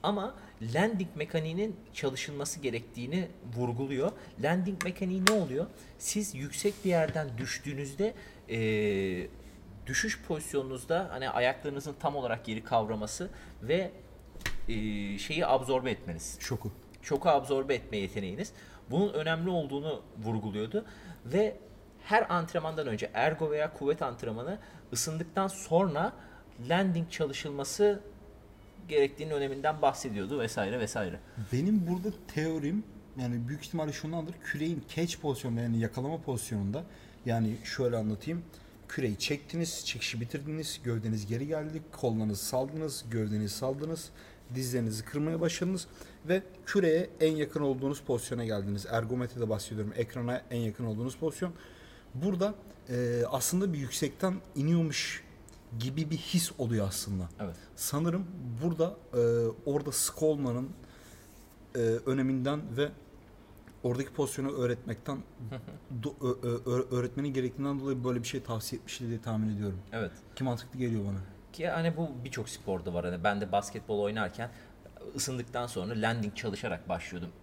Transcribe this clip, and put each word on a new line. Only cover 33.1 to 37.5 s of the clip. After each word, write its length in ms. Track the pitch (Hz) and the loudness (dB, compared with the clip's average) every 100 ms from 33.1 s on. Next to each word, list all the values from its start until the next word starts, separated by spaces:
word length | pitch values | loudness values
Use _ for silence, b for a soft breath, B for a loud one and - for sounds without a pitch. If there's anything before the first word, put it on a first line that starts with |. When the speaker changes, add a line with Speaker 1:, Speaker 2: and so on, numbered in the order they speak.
| 131 | -4
Speaker 2:
yani 280 | 123 120 117 | -2 -2 -2
büyük 180 | 151 - | -6 -4
ihtimalle 260 | 170 151 | -2 -2
şundandır. 420 | 143 156 170 160 175 | -2 -4 -2 -4 -8
Küreğin 400 | - 147 160 160 - - | -4 -2 0 0 -2 0
catch 220 | 170 - | 0 0
pozisyonunda 440 | 147 135 127 117 | 0 0 0 0
yani 180 | 120 113 | 2 4
yakalama 420 | 113 - 135 160 | 2 0 -2 -2
pozisyonunda 600 | 165 120 - 107 98 120 175 B B B 120 | -2 -2 0 0 0 -2 -4 B B B 0
yani 300 | 117 110 | 2 2